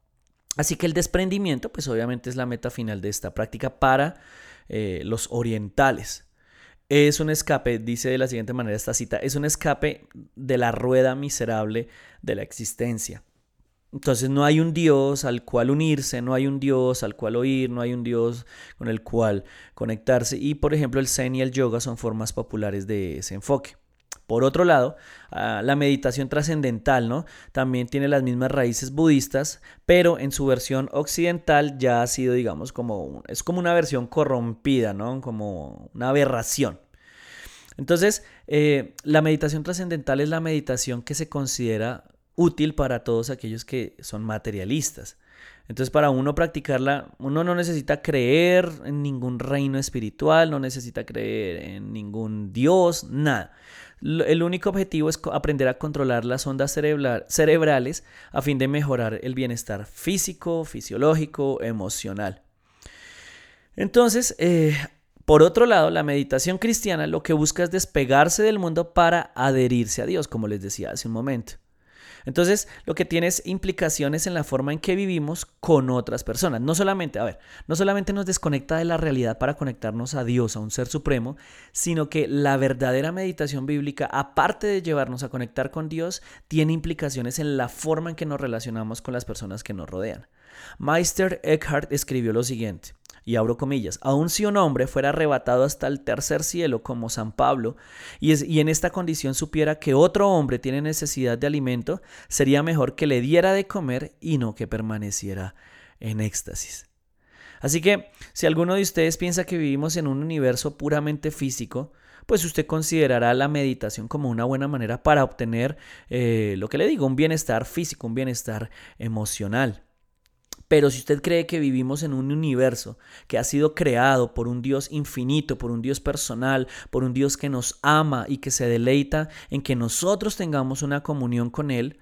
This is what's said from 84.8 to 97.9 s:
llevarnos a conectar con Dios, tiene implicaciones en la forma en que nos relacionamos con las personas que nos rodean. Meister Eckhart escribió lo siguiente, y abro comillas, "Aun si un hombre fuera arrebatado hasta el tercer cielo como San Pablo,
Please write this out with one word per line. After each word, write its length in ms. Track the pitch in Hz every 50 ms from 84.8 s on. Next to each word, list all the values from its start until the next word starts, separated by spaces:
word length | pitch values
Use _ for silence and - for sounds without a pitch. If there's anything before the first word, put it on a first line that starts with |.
| 165
llevarnos 400 | 165 156 143 135 123 127 123 135
a 80 | 120
conectar 400 | - 127 123 113 - 139 131 135
con 180 | - 160 156 151
Dios, 320 | 160 160 165 180 185 - - - - - _
tiene 280 | _ 151 156 151 156 160
implicaciones 640 | 160 151 165 165 - 151 143 131 131 120 120 127 165
en 180 | 151 147 143
la 140 | 131 123 120
forma 400 | - - - 156 160 160 165 170
en 60 | 160
que 100 | - 170
nos 120 | 151 143 135
relacionamos 640 | 139 123 117 113 113 123 113 113 110 110 113 -
con 140 | - - 123
las 100 | 123 120
personas 400 | - 107 - 113 95 95 110 -
que 80 | - 104
nos 160 | 92 78 -
rodean. 380 | 90 92 101 110 - - - _ _ _ _ - - - - - - -
Meister 640 | - 143 156 170 180 - - - 190 190 - - -
Eckhart 480 | 156 156 156 - - 147 143 - -
escribió 440 | 143 143 - - 131 131 117 110 107
lo 80 | 117 123
siguiente, 480 | 123 131 113 113 107 90 - - - - - _ - - - _
y 120 | 117 117
abro 200 | 113 110 113 120
comillas, 420 | 117 143 131 143 131 104 78 - - -
"Aun 260 | 131 139 143 160 170
si 160 | - - 208
un 120 | 208 202
hombre 300 | 202 185 151 135 127 127
fuera 240 | 131 - 139 135 143
arrebatado 520 | 147 160 160 151 139 127 - 127 123 127 131
hasta 240 | 143 147 - -
el 140 | 135 143 139
tercer 420 | - - 117 135 139 - 151 147 156
cielo 400 | - - 175 170 147 120 113 -
como 260 | - 123 120 113 113
San 240 | - 120 107 107 -
Pablo, 440 | - 131 131 139 131 110 110 - - - -